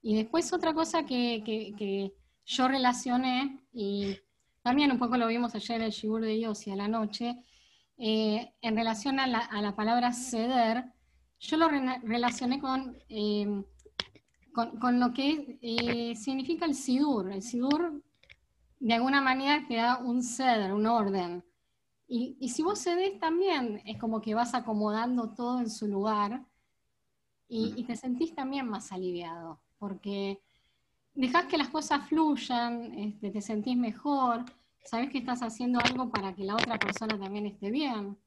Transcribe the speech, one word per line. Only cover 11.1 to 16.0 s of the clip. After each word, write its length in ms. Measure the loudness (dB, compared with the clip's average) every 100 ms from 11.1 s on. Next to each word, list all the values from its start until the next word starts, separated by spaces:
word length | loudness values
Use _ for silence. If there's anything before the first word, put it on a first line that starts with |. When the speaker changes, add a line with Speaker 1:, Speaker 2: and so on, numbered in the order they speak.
| _ _ _
Speaker 1:
yo 160 | -2 4
lo 120 | 4
re-, 320 | 4 0 -2
relacioné 560 | -2 2 2 0 -2 -2
con, 360 | 0 -2 -4 -12 _
eh, 540 | -2 0 2 0 -2 -6 -16 -20 _ -10 -10 _ _ _
con, 240 | -4 -2 0
con 220 | 2 4
lo 120 | 4
que, 460 | 2 0 0 -4 -10
eh, 520 | -4 -2 0 0